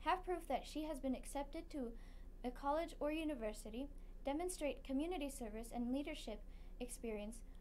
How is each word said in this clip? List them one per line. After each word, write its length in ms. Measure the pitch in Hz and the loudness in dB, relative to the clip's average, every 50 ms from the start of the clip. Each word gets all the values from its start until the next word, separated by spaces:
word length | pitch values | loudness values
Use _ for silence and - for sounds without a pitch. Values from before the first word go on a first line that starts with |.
have 220 | - 311 359 370 - | 4 4 6 6 4
proof 240 | 370 359 339 - | 2 0 0 2
that 180 | - - 185 - | 2 2 2 2
she 180 | - - 294 311 | 0 -2 0 0
has 160 | 311 320 269 | 0 0 2
been 160 | 269 269 254 | 2 2 2
accepted 520 | - - - - 277 269 269 - 330 330 - | 2 0 -2 0 0 0 0 -2 -4 -4 -2
to 200 | - 294 247 226 233 - - - - - - - - - - | -2 -2 -2 -2 -2 -6 -8 -8 -8 -8 -8 -8 -6 -4 -2
a 80 | 247 | -2
college 420 | 247 - - 285 294 311 233 - - - | -2 0 2 4 4 4 2 0 0 0
or 120 | 285 294 | 2 2
university, 800 | 311 320 320 302 302 240 220 214 214 - - 220 220 247 285 285 - - - - - - - | 4 4 2 2 2 2 0 -2 -2 -2 -6 -4 -4 -4 -4 -4 -6 -8 -8 -8 -6 -2 0
demonstrate 600 | 277 277 311 349 359 359 - 320 277 - - - | 2 2 4 2 2 2 2 2 2 2 0 0
community 460 | - 269 269 302 339 370 269 285 277 | 2 2 4 4 4 2 2 0 0
service 400 | 269 - 247 214 208 220 240 - - | -2 -2 -4 -2 -2 -4 -4 -2 0
and 180 | 240 240 240 | 0 2 2
leadership 480 | 254 277 285 339 302 - - 247 208 214 - - - - - - - - | 2 2 2 0 -2 -4 -4 -4 -4 -6 -6 -8 -8 -8 -8 -8 -6 -4
experience. 580 | 247 240 - - - 226 214 208 208 214 226 - - - - - | -4 -4 -4 -2 -2 0 0 0 -2 -4 -4 -6 -8 -8 -10 -10